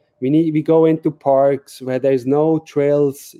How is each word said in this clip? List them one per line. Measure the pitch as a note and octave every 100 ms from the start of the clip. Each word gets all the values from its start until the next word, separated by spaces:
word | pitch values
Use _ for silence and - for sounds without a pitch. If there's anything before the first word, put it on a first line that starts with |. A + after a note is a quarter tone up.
| _ _
we | C3
need, | D#3 D#3+
we | D#3
go | D#3 D#3+ D#3+
into | D#3+ D#3+
parks | D#3 C#3 C3+ C#3 C3+ _ -
where | C3 B2+
there's | C3+ C3 B2+
no | C#3+ D#3+ D#3
trails | - D3 C#3+ D3 C#3+ C3+ -